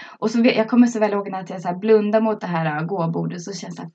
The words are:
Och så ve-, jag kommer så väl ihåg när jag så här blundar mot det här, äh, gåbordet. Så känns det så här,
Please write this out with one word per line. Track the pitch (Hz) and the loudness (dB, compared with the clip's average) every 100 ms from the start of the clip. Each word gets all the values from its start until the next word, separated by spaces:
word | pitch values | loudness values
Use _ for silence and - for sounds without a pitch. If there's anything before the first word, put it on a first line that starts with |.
| - - | -18 -6
Och | 220 | -2
så | 233 | 2
ve-, | 240 226 | 4 4
jag | 220 | 2
kommer | 240 240 | 4 4
så | 220 | 4
väl | 214 | 0
ihåg | 202 196 | 0 -4
när | 190 185 | -8 -8
jag | 190 | -8
så | 180 | -6
här | 185 | -2
blundar | 214 220 208 220 | 4 4 4 2
mot | 220 214 | 2 -2
det | 185 | -4
här, | 170 160 151 | -2 -2 -2
äh, | 165 | -4
gåbordet. | 190 165 170 165 180 | -2 -2 -2 -4 -6
Så | 202 | -10
känns | 196 - 175 | -10 -10 -12
det | |
så | |
här, | 175 | -14